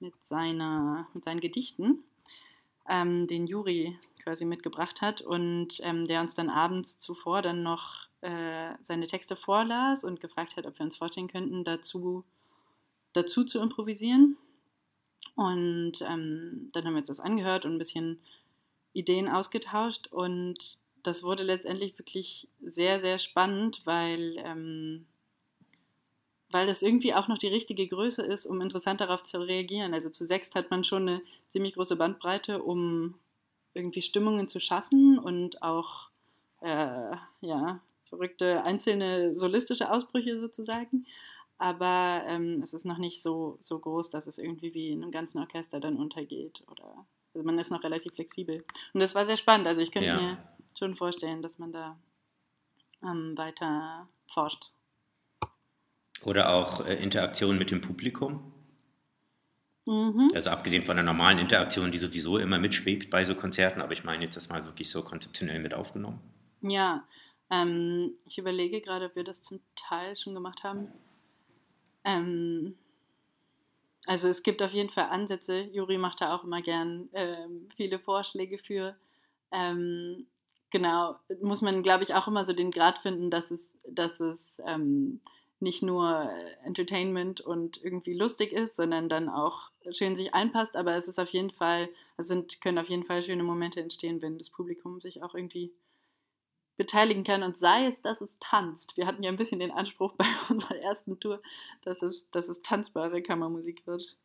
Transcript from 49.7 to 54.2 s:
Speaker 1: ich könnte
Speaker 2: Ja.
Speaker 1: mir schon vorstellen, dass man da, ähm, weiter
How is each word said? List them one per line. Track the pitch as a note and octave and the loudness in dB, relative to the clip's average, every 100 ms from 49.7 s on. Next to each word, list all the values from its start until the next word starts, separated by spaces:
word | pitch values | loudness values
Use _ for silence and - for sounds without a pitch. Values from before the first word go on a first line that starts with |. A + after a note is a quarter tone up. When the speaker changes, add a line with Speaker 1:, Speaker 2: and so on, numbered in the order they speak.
| E3 | 2
Speaker 1:
ich | E3 | 2
könnte | G3+ F3+ | 2 2
Speaker 2:
Ja. | E3+ | 2
Speaker 1:
mir | F3+ F3+ - - - - | 2 -2 -10 -20 -20 -6
schon | G3 | -4
vorstellen, | F#3 F3 F3 D#3+ D#3+ | -2 -4 -4 -6 -6
dass | E3 E3 | -8 -12
man | E3+ | -12
da, | E3 D#3+ D#3+ _ _ _ _ _ _ _ _ _ _ | -10 -12 -14 _ _ _ _ _ _ _ _ _ _
ähm, | F#3 E3+ D#3+ D#3 | -6 -4 -4 -6
weiter | D#3+ D#3+ E3 D3+ D#3+ E3 F3+ _ | -6 -4 -2 -2 -4 -10 -16 _